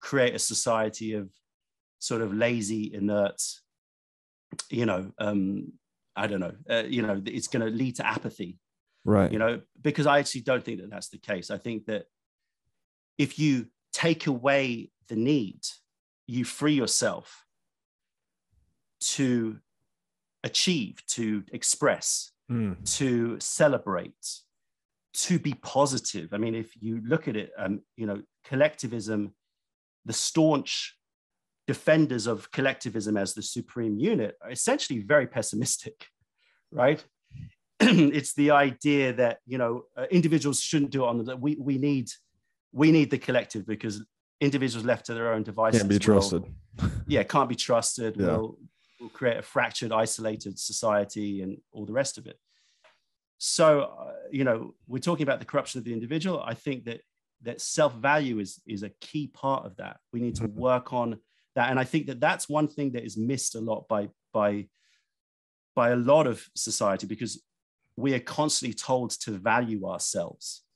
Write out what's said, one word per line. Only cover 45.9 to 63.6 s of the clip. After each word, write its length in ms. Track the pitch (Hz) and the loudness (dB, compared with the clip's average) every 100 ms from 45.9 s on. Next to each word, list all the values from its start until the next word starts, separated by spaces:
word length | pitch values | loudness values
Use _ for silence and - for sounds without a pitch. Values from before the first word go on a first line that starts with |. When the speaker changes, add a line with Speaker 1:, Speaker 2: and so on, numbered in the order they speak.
| 101 | 4
Speaker 1:
will 40 | |
Speaker 2:
trusted. 440 | 110 101 98 85 - - - - - - - | 6 6 4 0 -4 -12 -18 -4 -2 -2 0
Speaker 1:
Yeah, 160 | 139 | 0
can't 260 | 101 151 131 | 2 2 2
be 60 | 120 | 0
trusted. 600 | - 117 113 - 113 101 | 0 2 2 -2 -4 0
Speaker 2:
Yeah. 100 | 92 95 | 2 2
Speaker 1:
Will, 220 | 110 - - _ _ - | -2 -8 -20 _ _ -20
will 100 | 117 | -20
create 280 | - 127 113 | -2 0 0
a 40 | |
fractured, 500 | - 131 120 - 117 | -2 0 0 -2 0
isolated 640 | 110 110 - 110 110 101 98 | 2 0 -2 -4 -4 -8 -8
society 840 | - 107 113 104 101 107 104 98 | -6 -2 2 2 0 -4 -4 -4
and 160 | 95 98 _ | -6 -10 _
all 120 | 110 104 | -14 -6
the 80 | |
rest 240 | 117 135 - | -4 -4 -6
of 100 | - | -14
it. 120 | - _ _ _ _ _ _ _ _ _ - | -20 _ _ _ _ _ _ _ _ _ -8
So, 420 | - - 160 147 | -2 6 8 6
uh, 320 | - - - - - | 4 -6 -14 -14 -6
you 120 | 139 131 | 0 2
know, 300 | 113 120 - - | 2 -2 -14 -10
we're 120 | 131 | -6
talking 240 | 175 160 | -2 0
about 160 | 143 123 | 0 -2
the 60 | 120 | -2
corruption 340 | 143 - 131 | -4 -2 -6
of 40 | 117 | -6
the 80 | |
individual. 480 | 113 117 156 185 165 | -6 -4 -4 -2 -4
I 120 | 117 | -6
think 320 | 117 - 131 117 | -8 -6 -8 -8
that, 160 | 117 _ _ _ _ | -12 _ _ _ _
that 180 | 120 117 | -12 -8
self-value 800 | - - 147 120 135 151 135 110 | -4 2 2 2 2 2 2 -2
is, 220 | 98 - - | -4 -10 -10
is 180 | 104 | -8
a 60 | 101 - | -8 -12
key 260 | - 156 139 | -10 -6 -6
part 380 | - 135 135 - | -6 -2 -2 -4
of 100 | 95 | -12
that. 200 | 98 - _ | -14 -14 _
We 80 | 120 | -4
need 140 | 120 110 | -4 -2
to 60 | |
Speaker 2:
Mm-hmm. 160 | 113 107 | -6 -2
Speaker 1:
work 340 | 123 127 123 | 2 2 0
on 240 | 127 117 110 _ _ _ - | -4 -2 -6 _ _ _ -2
that. 140 | 120 | 0
And 100 | 131 | 0
I 40 | |
think 240 | 127 160 139 | 0 -2 -2
that 120 | 123 | 0
that's 260 | 151 180 - | 0 0 -2
one 200 | 147 151 | 0 0
thing 240 | - 143 | 0 -4
that 100 | 120 | -4
is 140 | 113 104 | -6 -4
missed 380 | 113 135 - | -2 -2 -4
a 60 | 113 | -6